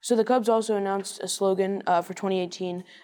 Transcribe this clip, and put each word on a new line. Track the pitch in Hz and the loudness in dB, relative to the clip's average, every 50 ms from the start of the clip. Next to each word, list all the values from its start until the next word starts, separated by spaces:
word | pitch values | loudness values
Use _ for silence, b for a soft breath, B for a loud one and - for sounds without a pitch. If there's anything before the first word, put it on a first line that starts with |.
| - | -2
So | - 240 | 0 2
the | 226 220 | 2 4
Cubs | 220 254 254 208 233 | 4 2 2 4 4
also | 226 226 220 220 214 | 2 2 2 0 0
announced | 202 196 196 196 196 190 - - - | 0 0 0 -2 -2 -4 -6 -10 -8
a | - | -6
slogan, | 185 - - 196 190 190 185 190 190 196 190 - | -6 -2 0 2 2 2 2 2 0 0 -2 0
uh, | - 180 170 | 2 2 2
for | 175 - 185 | 2 -2 -8
twenty | - 202 190 190 185 | -4 -2 0 0 0
eighteen, | 180 170 - - 185 180 175 180 185 B B B | -2 -4 -6 -8 -6 -6 -6 -8 -10 B B B